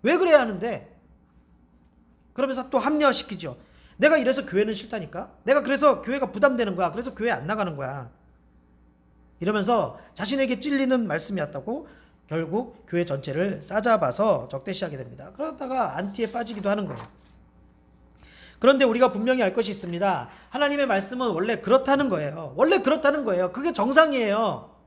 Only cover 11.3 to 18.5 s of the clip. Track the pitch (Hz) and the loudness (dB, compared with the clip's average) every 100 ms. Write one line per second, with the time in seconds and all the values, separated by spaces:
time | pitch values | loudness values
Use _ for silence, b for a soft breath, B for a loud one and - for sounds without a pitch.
11.3 | 190 147 139 208 269 B B B B _ | -6 -6 -8 -8 -8 B B B B _
12.3 | 160 160 202 247 - - 170 170 139 139 | -6 -2 -4 -6 -14 -4 -2 -2 -4 -4
13.3 | 139 190 - - 202 226 214 139 123 214 | -2 -2 -4 -4 -2 2 2 2 2 2
14.3 | 151 120 135 - 185 175 139 120 127 147 | 0 -2 -10 -8 -6 -6 -8 -14 -16 -18
15.3 | 202 311 285 262 262 202 139 196 202 220 | -8 -8 -8 -6 -2 -2 -2 -6 -4 -4
16.3 | 240 226 208 196 202 180 123 - - - | -4 -6 -4 -2 -2 -4 -8 -14 -20 -20
17.3 | - - _ - _ _ _ _ _ B | -20 -20 _ -20 _ _ _ _ _ B
18.3 | B B | B B